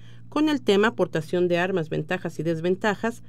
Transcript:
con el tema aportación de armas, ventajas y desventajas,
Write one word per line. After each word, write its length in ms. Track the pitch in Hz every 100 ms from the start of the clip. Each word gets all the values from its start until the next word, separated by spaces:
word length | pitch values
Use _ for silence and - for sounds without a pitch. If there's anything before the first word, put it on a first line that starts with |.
| - - -
con 180 | 294 311
el 140 | 294
tema 260 | - 196 220
aportación 640 | 233 175 165 156 180 175
de 80 | 170
armas, 320 | 185 185 156
ventajas 500 | 156 151 185 165 -
y 40 |
desventajas, 760 | 160 160 175 185 220 185 226 -